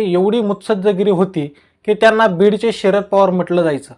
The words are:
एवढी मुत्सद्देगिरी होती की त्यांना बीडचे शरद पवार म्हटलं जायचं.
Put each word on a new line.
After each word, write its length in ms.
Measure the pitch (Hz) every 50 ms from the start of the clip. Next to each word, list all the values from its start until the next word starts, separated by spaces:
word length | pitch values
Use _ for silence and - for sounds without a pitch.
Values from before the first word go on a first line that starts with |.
एवढी 380 | 220 190 175 180 190 208 214 240
मुत्सद्देगिरी 720 | 214 202 196 196 - - 220 190 185 208 196 180 202 208
होती 360 | 190 165 190 185 190 165 143 143 - _ _ _ _ _ _
की 80 | 214 214
त्यांना 320 | 208 220 220 220 220 226
बीडचे 460 | 208 175 165 196 208 208 214 - 233
शरद 300 | - - - 196 190 202
पवार 280 | 196 196 202 196 196 185
म्हटलं 320 | 180 180 175 - 175 175
जायचं. 320 | 170 160 147 127 - - 117